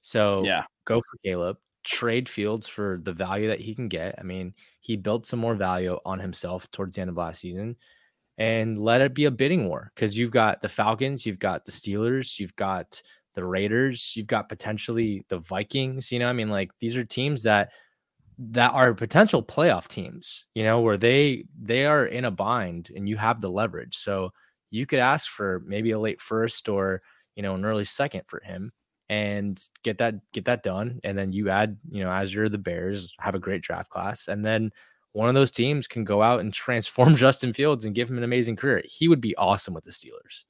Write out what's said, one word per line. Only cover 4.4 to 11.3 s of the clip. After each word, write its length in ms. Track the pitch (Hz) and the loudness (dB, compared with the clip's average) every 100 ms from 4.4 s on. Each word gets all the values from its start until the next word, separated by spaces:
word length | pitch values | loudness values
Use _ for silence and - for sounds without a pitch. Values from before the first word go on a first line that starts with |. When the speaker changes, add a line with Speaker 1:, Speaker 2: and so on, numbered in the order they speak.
| 92 - _ _ | -10 -14 _ _
Speaker 1:
he 160 | - 107 | -8 -4
built 300 | 98 110 - | -2 -2 -2
some 120 | 120 | -4
more 140 | 117 | -2
value 440 | 107 92 92 92 90 | 0 0 0 -2 -4
on 140 | - 95 | -6 -6
himself 500 | 95 85 87 92 - | -8 -8 -8 -8 -10
towards 260 | - 95 101 | -8 -8 -6
the 60 | |
end 80 | 92 | -6
of 60 | 87 | -4
last 240 | 82 85 | -6 -8
season, 360 | 90 90 110 120 _ _ _ _ _ - | -10 -8 -8 -10 _ _ _ _ _ -2
and 440 | 110 113 113 107 | 0 0 -2 0
let 180 | 107 120 | 2 4
it 120 | 135 | 4
be 120 | 131 147 | 4 0
a 40 | |
bidding 360 | 120 135 180 98 | 2 2 2 0
war, 240 | 78 110 - | -4 -10 -2
'cause 200 | 107 104 | -2 0
you've 140 | 120 | 2
got 300 | 120 110 - | 4 4 2
the 60 | 104 | -4
Falcons, 580 | - 107 113 135 139 | 0 0 0 -2 -2
you've 120 | 113 | -6